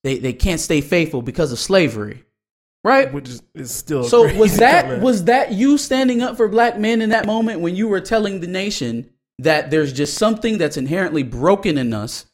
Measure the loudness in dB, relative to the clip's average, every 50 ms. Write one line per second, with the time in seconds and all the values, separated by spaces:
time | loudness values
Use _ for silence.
0 | -4 -4 -4 -4 -4 -6 -2 -2 -2 0 0 -2 -2 0 0 0 0 0 0 0
1 | 0 0 -4 -6 -6 -6 -2 -2 -2 -2 -2 -6 -2 2 2 4 4 2 -2 -6
2 | -8 -10 -10 -16 _ _ _ _ _ _ _ _ _ _ _ _ 0 2 4 4
3 | 2 2 -4 -10 -10 -12 -16 -16 _ _ _ -16 -12 -10 -10 -12 -6 -4 -2 -2
4 | 0 4 6 6 6 4 4 4 4 4 6 6 6 6 6 4 2 0 -4 0
5 | 2 2 2 2 2 2 2 2 2 0 0 0 4 4 4 2 2 -2 0 0
6 | 2 2 2 0 -2 -2 0 0 0 2 4 2 2 2 2 0 -2 0 0 0
7 | 2 2 0 0 0 0 -2 0 -2 -2 -2 -4 -4 -4 -2 -2 -2 0 0 -2
8 | -2 0 0 0 0 -2 -4 -6 -8 -6 -6 -6 -6 -6 -6 -4 -6 -4 -6 -6
9 | -10 -12 _ _ _ _ _ -2 0 2 2 2 0 0 0 0 0 0 -2 -4
10 | -4 -4 -2 0 0 0 0 0 -2 -2 0 0 -2 -2 -2 -6 -4 -4 -2 -2
11 | -2 -2 -2 -4 -4 -4 -6 0 2 2 2 2 0 -2 -2 0 -2 -2 -4 -4
12 | -6 -8 -10 -14 -16 _